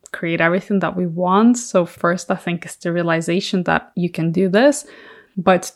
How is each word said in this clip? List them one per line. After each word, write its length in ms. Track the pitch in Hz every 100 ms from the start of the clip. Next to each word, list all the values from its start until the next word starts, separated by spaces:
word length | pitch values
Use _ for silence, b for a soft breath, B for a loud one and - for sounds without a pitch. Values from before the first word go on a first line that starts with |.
| -
create 300 | - 170 165
everything 380 | 170 185 - 196
that 160 | 170 180
we 100 | 180
want. 520 | 165 180 196 226 240
So 280 | - 190 170
first, 440 | - 170 180 -
I 60 | 185
think, 300 | - 175 -
is 100 | -
the 160 | 175
realization 720 | 170 170 165 160 170 - 190
that 280 | 170 160 - -
you 140 | 175
can 220 | 175 165
do 180 | 165 190
this. 360 | 202 277 277 - B B B B -
But 340 | 175 185 -